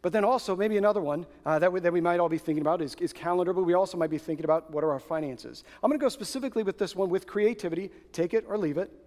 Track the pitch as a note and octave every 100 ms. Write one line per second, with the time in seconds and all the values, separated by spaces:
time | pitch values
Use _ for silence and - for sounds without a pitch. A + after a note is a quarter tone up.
0 | F3 G#3+ G#3 B3+ - F#3 G#3+ G#3 G#3 G#3
1 | D3+ D3+ F3 - D3 D#3 F3+ F3+ E3+ F3
2 | E3+ F3 E3+ D#3+ - D3+ D3 F3 D3 -
3 | E3+ - E3+ F3 F3+ F#3 F3 F3 F#3+ F3+
4 | D#3+ D#3 - D3+ D#3+ D#3+ D#3+ D3+ D#3 C3+
5 | - D#3+ D3 B2 A#2+ - - - B3 D4
6 | C4+ - F#3+ C4+ B3+ A3 G3+ F#3 F#3+ F3+
7 | F#3+ F#3 - G3+ G#3 A#3 F3 E3 G3 -
8 | - - E3+ A3+ G#3+ G#3+ E3 C#3+ G3 -